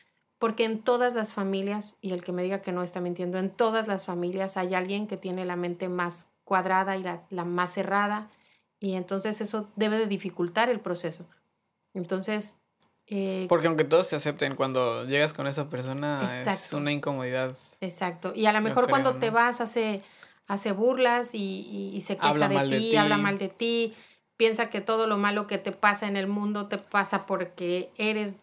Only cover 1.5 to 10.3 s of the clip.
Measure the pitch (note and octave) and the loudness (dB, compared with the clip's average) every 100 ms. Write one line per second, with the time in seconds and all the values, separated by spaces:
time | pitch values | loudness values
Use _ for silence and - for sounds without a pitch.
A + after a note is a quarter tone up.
1.5 | G3 G3 G#3 G#3 - F#3+ F3+ F3 F3+ F#3 | -2 -2 -4 -8 -12 -6 -6 -4 -4 -2
2.5 | G3 G3 F3+ F3 F3+ F3 F3 F3+ F#3 F#3+ | -2 -4 -4 -4 -4 -4 -4 -4 -2 -4
3.5 | - A3+ A3+ G#3+ F#3+ - F3 F3 F#3+ F#3+ | 0 0 2 -2 -4 -4 -4 -4 -4 -4
4.5 | F#3+ F3+ F#3 F#3 G3+ G#3 F#3+ F#3 F3+ F3+ | -2 -2 -2 -2 -4 -4 -8 -6 -6 -4
5.5 | F3 F3 F3 F#3 F3+ F3 E3 - _ - | -4 -4 -4 -4 -4 -4 -6 -12 _ 0
6.5 | F#3+ F#3 F#3+ F#3+ F#3+ F3+ E3+ - F#3 F3 | 0 2 2 2 -2 -6 -8 -8 -6 -2
7.5 | F3 F3 G3 F#3+ G3+ G#3 G#3+ G#3+ _ _ | -2 -2 -2 0 2 2 -2 -8 _ _
8.5 | _ _ _ G3 F#3 F3+ G3 G#3 G#3+ G#3+ | _ _ _ -4 -4 -2 -2 -2 -4 -4
9.5 | A3 G#3 G3+ G#3+ G#3+ A3 G3 F#3 | -4 -6 -2 0 2 0 -2 -4